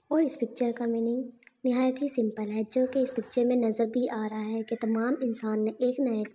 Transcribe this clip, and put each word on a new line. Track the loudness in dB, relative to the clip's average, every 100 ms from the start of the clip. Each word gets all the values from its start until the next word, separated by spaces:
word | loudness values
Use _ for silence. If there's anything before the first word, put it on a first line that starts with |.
| _
और | 2
इस | 2 0
पिक्चर | -4 0 -2
का | 0 -2
मीनिंग | 0 0 0 -4 -12 -20 _
निहायत | 0 2 2 2
ही | -2
सिंपल | 0 0 -2
है, | -4 -2 -2
जो | 0 2
कि | 2
इस | 0
पिक्चर | -2 -2 2 4
में | 4
नज़र | 2 0 0
भी | 0 -2
आ | -2 -4
रहा | -4
है | -4 -4
कि | -4 -2
तमाम | 0 0 0 0
इंसान | -2 -2 -2 0
ने | -2
एक | 0 0 2
ना | 0
एक | 0 -4